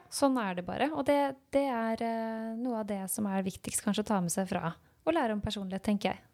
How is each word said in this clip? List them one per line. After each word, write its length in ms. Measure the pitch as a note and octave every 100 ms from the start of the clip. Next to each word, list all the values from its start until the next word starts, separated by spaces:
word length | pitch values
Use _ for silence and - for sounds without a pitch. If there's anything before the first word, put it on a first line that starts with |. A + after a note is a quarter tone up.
| -
sånn 280 | - C#4 B3+
er 160 | G3+ F3
det 100 | F3+
bare. 240 | F#3 C#4
Og 100 | D4+ C#4
det, 300 | C#4+ C#4 C4+ _
det 140 | C#4 C#4
er, 320 | A#3 A3+ A3+
eh, 540 | A3+ A3+ A3+ A3+ A3+ A3+
noe 240 | B3+ A3+
av 80 | G#3+
det 140 | G3 F#3+
som 160 | - G#3
er 160 | F#3+
viktigst 400 | F#3+ - - -
kanskje 200 | - G3+
å 20 | G#3
ta 120 | G3+
med 100 | F3
seg 160 | - F#3+
fra 260 | F#3 E3 - _ _ -
å 60 |
lære 200 | E4 B3
om 80 | G#3+
personlighet, 420 | A3 G#3+ F#3+ F#3+
tenker 260 | - G3+ F#3+
jeg. 60 | - -